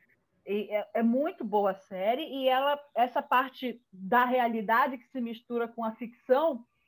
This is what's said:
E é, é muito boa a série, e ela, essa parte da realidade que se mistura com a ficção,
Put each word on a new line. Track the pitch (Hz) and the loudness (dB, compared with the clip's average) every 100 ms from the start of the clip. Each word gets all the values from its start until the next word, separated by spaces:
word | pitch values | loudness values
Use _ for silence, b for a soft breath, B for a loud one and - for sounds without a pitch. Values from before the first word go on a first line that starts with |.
| b b _ _ - | b b _ _ -6
E | 202 202 | -4 -2
é, | 208 - | -4 -4
é | 220 | 0
muito | 233 247 311 370 | 2 2 0 -4
boa | 226 208 202 | -2 0 0
a | |
série, | 190 _ 185 196 254 | -2 _ -4 -2 -2
e | 311 269 262 | -4 -2 0
ela, | 254 277 285 - | 2 2 -2 -4
essa | - 247 247 | -2 0 0
parte | - 254 262 - 254 233 _ | 0 2 0 -4 -8 -8 _
da | 185 190 233 247 | -14 0 2 4
realidade | 254 247 226 208 226 277 262 | 2 2 0 2 2 2 -2
que | - | -10
se | 262 | -8
mistura | 233 226 - 240 233 | -8 -8 -8 -4 -4
com | 233 | -6
a | 226 | -8
ficção, | 220 233 - - 262 320 247 - _ | -6 -12 -14 0 2 2 -2 -10 _